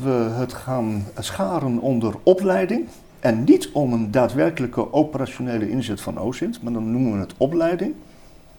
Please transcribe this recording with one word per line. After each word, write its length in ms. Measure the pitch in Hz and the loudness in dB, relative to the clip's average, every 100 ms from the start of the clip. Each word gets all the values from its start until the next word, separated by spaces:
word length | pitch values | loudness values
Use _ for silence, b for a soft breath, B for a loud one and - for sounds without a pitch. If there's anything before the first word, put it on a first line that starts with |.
we 260 | 131 123 113 | -2 0 0
het 220 | 117 127 | -2 -4
gaan 540 | - - 131 110 110 101 - | -6 -6 -4 -2 -4 -6 -8
scharen 600 | 104 - 196 175 139 117 | -10 -4 -4 -2 -2 -2
onder 360 | 135 123 110 101 | 0 0 0 2
opleiding. 680 | - 185 196 190 185 214 - B - - | 4 4 4 2 2 -2 -4 B -20 -2
En 240 | 131 110 | 0 2
niet 240 | 139 370 - | 6 6 4
om 200 | 139 135 | 0 0
een 180 | 117 110 | 0 0
daadwerkelijke 840 | 120 120 123 165 165 123 - 107 | 2 2 2 0 0 -4 -2 0
operationele 760 | 143 151 139 127 - 127 117 104 | 2 0 0 -6 -6 -4 -2 0
inzet 300 | 127 104 101 | -2 -2 -6
van 200 | - 82 | -6 -4
osint, 420 | 98 127 175 233 | -4 -4 -4 -4
maar 100 | 120 | -6
dan 180 | 117 110 | -4 -2
noemen 200 | 120 127 | 0 2
we 60 | 104 | 0
het 160 | 95 - | -4 0
opleiding. 580 | 131 170 165 175 196 302 b b b b b | 0 2 2 0 -2 -6 b b b b b